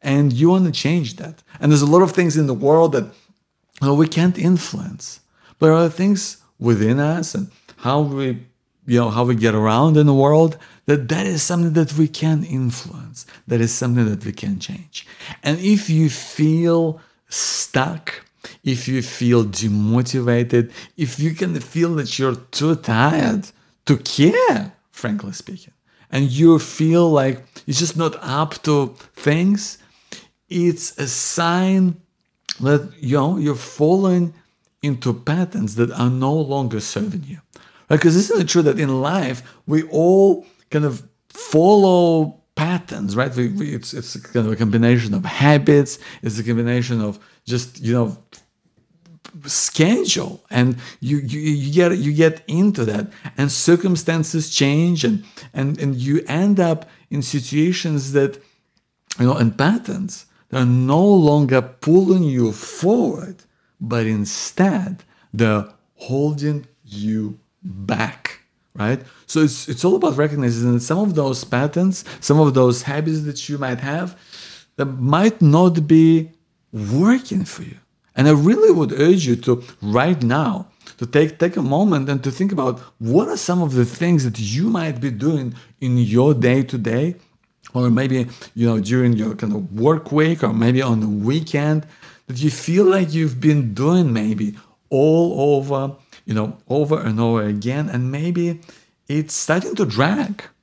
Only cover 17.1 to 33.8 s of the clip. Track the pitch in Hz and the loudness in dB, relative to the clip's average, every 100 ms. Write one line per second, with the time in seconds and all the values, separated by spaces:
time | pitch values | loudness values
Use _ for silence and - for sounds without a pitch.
17.1 | _ _ - - - - 135 135 165 - | _ _ -8 -6 -6 -4 -2 -2 -6 -12
18.1 | - _ _ - - - 123 123 131 123 | -16 _ _ -20 -10 -6 -6 -4 -4 -6
19.1 | - 120 120 107 95 110 104 104 117 123 | -4 2 2 2 -2 -2 0 2 0 0
20.1 | 131 120 120 120 120 117 - - - 143 | -2 0 0 2 0 0 -8 -20 -8 -8
21.1 | 123 156 160 185 156 120 160 170 160 127 | -2 -4 -2 -4 -4 -6 -4 -2 -2 -6
22.1 | - 135 123 - - 151 160 - 113 139 | -4 -4 -4 -8 -4 -2 -2 0 2 2
23.1 | 311 240 202 - _ _ _ - 135 - | 2 0 -2 -6 _ _ _ -2 -2 -2
24.1 | - 151 480 494 269 98 _ _ - 117 | 2 4 4 2 0 -4 _ _ -10 -6
25.1 | 104 98 92 - 190 - _ _ _ _ | -6 -8 -14 -16 -18 -20 _ _ _ _
26.1 | 135 139 127 165 160 160 - 160 165 170 | -2 -2 4 6 6 2 -2 2 4 4
27.1 | 151 135 127 - - - 131 165 165 165 | 4 2 -4 -12 -16 -6 -4 -4 -2 -4
28.1 | - - 135 156 - 151 147 131 120 - | -4 -6 -4 -4 -4 0 0 0 -8 -20
29.1 | - 147 156 185 202 - - _ _ _ | -4 0 2 2 0 -4 -14 _ _ _
30.1 | - _ _ _ 175 175 175 - - 139 | -20 _ _ _ 0 0 0 -6 -6 -8
31.1 | - - - 170 180 185 190 185 170 _ | -6 -6 -2 0 0 2 2 2 -2 _
32.1 | _ _ _ - - 131 147 147 - 131 | _ _ _ -14 -4 2 2 0 -10 -2
33.1 | 143 139 190 151 127 - - | 0 0 0 -2 -4 -8 0